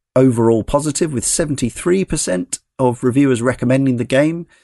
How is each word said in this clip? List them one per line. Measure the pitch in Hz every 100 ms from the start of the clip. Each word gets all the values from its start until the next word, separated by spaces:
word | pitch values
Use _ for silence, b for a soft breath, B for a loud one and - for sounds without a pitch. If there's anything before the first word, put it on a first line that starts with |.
| _ 127
overall | 131 117 117 113
positive, | 101 143 156 135 165
with | 123 -
seventy-three | - 156 143 117 - 175 190 185
percent | 160 - 185 - - _ -
of | 127 120
reviewers | 127 127 139 120
recommending | 123 120 120 135 135 123
the | 113
game, | 131 151 170 165 b